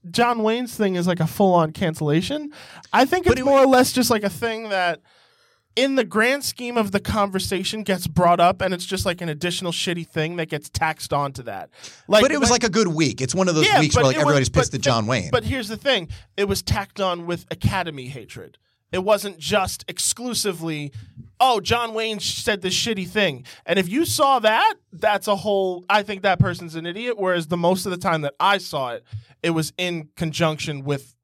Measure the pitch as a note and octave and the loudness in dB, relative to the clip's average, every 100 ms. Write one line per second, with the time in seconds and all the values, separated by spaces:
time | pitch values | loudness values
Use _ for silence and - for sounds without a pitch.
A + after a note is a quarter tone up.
0 | F3 F3 A#3+ A#3 G#3+ A3+ B3 - G3+ F3+ | -6 0 2 2 0 -2 -6 -2 0 2
1 | F3 F3 D#3+ - G3 F3 D#3 D#3 F3+ D#3 | 0 0 -2 2 4 4 2 -2 -4 -2
2 | D3+ D#3+ - D4 D4 - - - - G#3+ | 0 0 0 -6 -8 -14 -20 -20 -2 2
3 | C4 F#4 F4 B3 C4 C#4 C4+ B3+ B3 B3+ | 2 2 2 2 4 6 8 6 4 2
4 | B3 A3+ G3+ E3 A#3 A3 A3 F#3+ F3+ D#3+ | 2 2 0 -4 -4 -4 -4 0 0 -2
5 | _ _ _ _ _ _ _ - C4+ C4+ | _ _ _ _ _ _ _ 0 2 2
6 | A#3 A3 A#3 C#4 C4 - B3 A#3+ G#3 G3+ | 0 2 2 2 -4 -8 -4 -2 0 -2
7 | - G#3+ G3+ F#3+ F#3 F#3 F#3+ A3 G3+ F#3 | -2 0 0 -2 -2 -4 -4 -6 -2 -2
8 | F3 D#3 F3 F3 F3 F3+ F#3 F3+ F3+ F#3+ | 0 4 4 6 6 4 -2 -4 -4 -4
9 | F#3+ F3 E3+ D3+ F3 F3 F#3 E3+ - F3 | -2 -4 -6 -4 -4 -4 -4 -4 -4 -4
10 | D#3+ E3 D#3 F3 D#3+ D3+ - - D#3+ D3+ | -6 -4 -4 -4 -6 -6 -8 -4 -2 -4
11 | - C#3+ C#3 C3 A2+ G2 D#2+ _ - - | -4 -2 -2 -6 -12 -12 -12 _ -20 -20
12 | - G#3+ C4 D4+ C4+ A#3+ A#3+ F#3+ G3+ D#3 | 2 4 4 2 2 2 2 2 0 2
13 | D3+ B2 C3 F3 F#3 D#3+ G4 F#4+ D#3 E3+ | 0 0 -4 0 2 4 4 4 4 4
14 | C3+ D#4 D3 C#3+ B2 - - C3 - A#2 | 4 4 4 4 2 0 0 -2 0 0
15 | G#2+ B2+ F2 B3 A3 C4 G#3 A3 C#4+ B3 | 0 -2 0 -2 -2 -4 -6 -6 -2 -2
16 | E3 - - - G3+ G3 - G#3+ G3 - | -2 -14 -14 -4 -2 -2 -2 -2 -2 -4
17 | F#3+ F3 E3+ F3 - E3+ - G3 F3 C#3+ | -2 -2 -4 -6 -6 -2 0 0 -4 -8
18 | B2+ C#3 G#2 - E2 _ _ _ _ F3+ | -12 -14 -16 -18 -18 _ _ _ _ -4
19 | F#3 G#3 G3+ E3 D3 G3+ F#3 - - - | 2 2 0 -10 -2 0 0 -6 -12 -6
20 | - - B3 A3+ G#3 E3+ E3 D3+ C#3+ - | -4 -4 -4 -4 -4 -4 -6 -6 -8 -12
21 | - - - _ C4 A3+ E3+ A#3 A#3 A3 | -18 -20 -20 _ 2 4 0 -2 0 -2
22 | A3+ G#3+ - - - G#3 F#3+ - A#3 G#3 | -4 -4 -6 -4 -2 -2 -2 -2 -2 -4
23 | F3 G3+ G3 B2+ - - - F#3 F3 A#3 | -4 0 0 -2 -14 -18 -2 0 0 0
24 | E4+ - C#4 C4 G#3+ A3 G#4+ G#4 _ E3+ | 0 2 4 4 4 4 2 0 _ -2
25 | G#3+ G#3 - G3 G3+ G3 F#3+ F3+ F3+ G#3 | 0 0 0 -2 0 0 0 -4 0 0
26 | G3+ G3 G3 F3+ F#3+ F3+ F3 E3 E3+ F#3 | 0 -2 0 2 2 0 -8 -10 -10 -8
27 | A#3+ G#3+ F#3 F3+ D#3 F3 E3+ F#3 G3 F3+ | -6 -4 0 0 -2 0 2 0 -2 -4
28 | F#3+ D#3+ C#3+ - F3+ G3+ F#3 D3+ B2+ A2+ | -2 -2 -4 0 2 2 -2 -6 -6 -8
29 | _ G#2+ - _ E3 E3 D#3 - F3+ E3+ | _ -16 -16 _ -2 0 -2 -4 -4 -4
30 | D3+ - E3 D3 E3 D#3 - D3 C3+ C#3 | -10 -8 -6 0 0 0 -6 -8 -4 -6
31 | - _ | -6 _